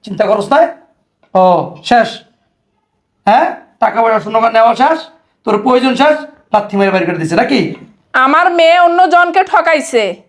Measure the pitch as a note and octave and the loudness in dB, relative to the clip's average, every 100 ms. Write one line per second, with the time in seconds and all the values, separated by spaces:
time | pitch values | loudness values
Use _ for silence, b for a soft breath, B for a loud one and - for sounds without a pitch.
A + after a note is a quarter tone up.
0 | - F3+ G3+ G#3 G3 C#4 E4 - _ _ | -14 -4 -2 -2 0 0 0 -4 _ _
1 | _ _ _ F#3+ F#3 E3+ C#3 - - A#3+ | _ _ _ 0 2 2 -2 -12 0 0
2 | A3+ - _ _ _ _ _ _ _ _ | 0 -8 _ _ _ _ _ _ _ _
3 | _ _ - A#3 F4 - - _ A#3 A3 | _ _ 0 0 0 -6 -20 _ -4 0
4 | A3+ A3 G3 A3+ A3+ A3+ A3+ A#3 C#4 D#4+ | 0 -2 -2 -2 0 2 2 2 0 -2
5 | - _ _ _ - G#3 A#3+ B3 C4 B3 | -6 _ _ _ -4 -2 0 0 0 0
6 | D4 D4+ - _ _ G#3+ G#3 G3 G3 F#3+ | 0 0 -6 _ _ -4 -2 -2 0 0
7 | E3 E3 D#3+ E3 B3 C4 D#3+ - - _ | -2 -4 -4 -2 0 -2 -2 -8 -18 _
8 | _ B3+ C4 D#4 F4+ F4 E4 F4 F4 F4 | _ -2 0 2 0 2 2 4 2 2
9 | F#4 F4 F4 F#4 F#4 G4 E4 D#4+ C4+ A#3+ | 2 2 2 0 0 0 0 -2 -2 -2
10 | G3+ F3+ | -2 -8